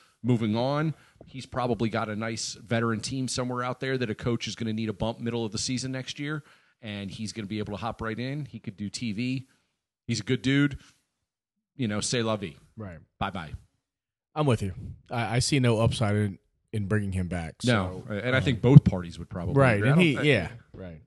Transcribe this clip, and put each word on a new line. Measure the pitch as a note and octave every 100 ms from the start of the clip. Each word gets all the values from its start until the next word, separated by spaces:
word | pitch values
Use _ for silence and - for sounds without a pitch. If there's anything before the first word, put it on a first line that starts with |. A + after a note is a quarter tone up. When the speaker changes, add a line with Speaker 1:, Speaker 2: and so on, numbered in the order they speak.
| _ _
Speaker 1:
Moving | A#2 A#2+ A2+ A2
on. | B2+ D3 D#3+ - - _ -
He's | C3+ -
probably | B2+ B2 A2+ A2+
got | A2 A2
a | G#2+
nice | A2+ A2+ -
veteran | - A2+ A#2 A#2 A2
team | - C3+ B2+
somewhere | - B2+ B2
out | B2 B2
there | C3+ C3
that | A#2+
a |
coach | G#2+ B2 A#2 -
is |
gonna | F#2 A2
need | A2 A2
a |
bump | G2+ A2+ A#2
middle | A#2 A#2
of | A2+
the | A2
season | - B2+ C3
next | C3 B2+ -
year, | C#3+ D3+ - - _ _
and | A2+ G2+ G2
he's | - G#2+
gonna | - G2+
be | G#2+
able | G#2
to | G2+
hop | A2+ G#2
right | A2+ A2
in. | B2+ D3
He | C3+ A2+
could | - G2
do | G2+
T | - A#2+
V. | G2+ B2 C3 - _ _ _ _ _ -
He's | A#2
a |
good | - B2+
dude. | C3 C#3 C#3+ C3+ - _ _ _ _ _ _ _ _
You | - A#2
know, | G#2
say | - B2
la | A2+ G#2+
vie. | F#2+ - _ -
Speaker 2:
Right. | G2+ E2 - _
Speaker 1:
Bye-bye. | G2 F#2 D2+ - - _ _ _ _ _ _
Speaker 2:
I'm | D#3 D3
with | A2+
you. | G2 - - - -
I, | B2 A2 A#2+
I |
see | - C#3+
no | B2 A2
upside | A2+ - G#2+ G#2
in, | G#2 F#2 _ _ _
in | G#2+ G2
bringing | G#2+ G2+
him | F#2+ F2+
back. | F2 D#2+ -
Speaker 1:
No, | A#2+ A2+ F#2 F#2 -
Speaker 2:
So, |
Speaker 1:
and | G2+ A#2+
I | C3
Speaker 2:
um, |
Speaker 1:
think | D3 B2
both | A#2+ D3
parties | - F#2 E2+ E2+
would | E2+
probably | F#2 E2+
Speaker 2:
right, | C3+ C3 G#2
Speaker 1:
agree. | A2
I |
Speaker 2:
and | D#3+
Speaker 1:
don't | E3+
Speaker 2:
he, | B2
Speaker 1:
thi-, | D3
Speaker 2:
yeah, | A#2 E2 - -
right. | - F2+ D#2+